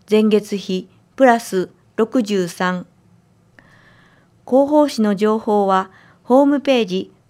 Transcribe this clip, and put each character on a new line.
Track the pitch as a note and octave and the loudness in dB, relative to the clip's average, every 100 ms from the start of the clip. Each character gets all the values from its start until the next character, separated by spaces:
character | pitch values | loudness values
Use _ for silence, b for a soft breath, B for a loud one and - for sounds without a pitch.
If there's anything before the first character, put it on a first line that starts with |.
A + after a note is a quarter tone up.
| - | -2
前 | G#3+ A3 | 0 2
月 | G#3 G#3 G3+ | 0 -2 -8
比 | F#3 F#3 - b _ - | -6 -8 -8 b _ 2
プ | C4 | 2
ラ | A#3 | 2
ス | A#3 F#3+ F3 _ _ - | -2 -6 -6 _ _ -4
六 | A3 C4 | -2 -2
十 | G#3 G3+ F3 | -2 -2 -4
三。 | - F3+ F3+ - _ _ _ _ _ _ b b b b b b b b _ - | -4 -4 -4 -10 _ _ _ _ _ _ b b b b b b b b _ 0
広 | B3+ C#4 | 2 4
報 | D4+ D4 | 2 2
誌 | B3+ | 0
の | G#3+ F#3+ | -2 0
情 | G#3+ A3 | 0 0
報 | A3 G#3 G3 | 0 0 2
は、 | F#3+ F#3+ b b b | 0 -2 b b b
ホ | - B3+ | 0 2
ー | C#4+ | 4
ム | C#4+ | 2
ペ | C#4 B3+ | 0 0
ー | G3+ | 0
ジ、 | F#3 - _ | -4 -8 _